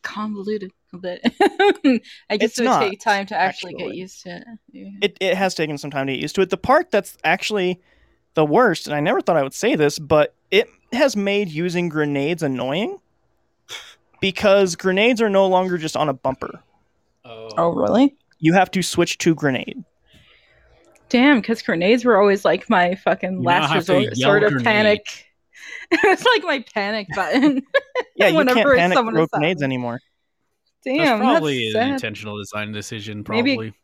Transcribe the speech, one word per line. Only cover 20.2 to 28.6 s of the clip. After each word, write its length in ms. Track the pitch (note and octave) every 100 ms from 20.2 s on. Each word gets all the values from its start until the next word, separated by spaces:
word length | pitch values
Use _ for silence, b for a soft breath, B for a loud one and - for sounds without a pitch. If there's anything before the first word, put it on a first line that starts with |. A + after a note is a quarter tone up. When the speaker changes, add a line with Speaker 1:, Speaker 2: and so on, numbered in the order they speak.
| b b b b b b b _ _
Speaker 1:
Damn, 320 | A#3+ C4+ C4
'cause 200 | G3 A3+
grenades 440 | - E3+ F3+ B3
were 120 | A#3+ G3+
always, 280 | G#3 G3
like, 240 | F#3 F3 -
my 260 | G3+ F3
fucking 360 | F#3+ - F#3+ F#3
Speaker 3:
You 60 | F#3
now 40 | F3 F3
Speaker 1:
last 100 | D3
Speaker 3:
have 120 | D#3+ E3+
to 60 |
Speaker 1:
resort, 220 | F#3 - A#3+
Speaker 3:
yell 120 | A#3+
Speaker 1:
sort 140 | G#3
of 60 | G#3
Speaker 3:
"Grenade." 120 | B3
Speaker 1:
panic. 600 | A#3 G#3+ G#3+ G#3 - - _
<laughs> 40 | _ _ B B B B
It 80 | E4 G4+
was, 160 | F#4
like, 200 | A#4 A4+
my 200 | F4+ C#4+ -
panic 340 | A3 G3+ A3 G3
button 480 | E3+ F3+ C#4 D4 C4+ - C5+ -
<laughs> 260 | B4 -
Speaker 2:
Yeah, 120 | - -
you 100 | D#4
Speaker 1:
whenever 240 | C4 A#3+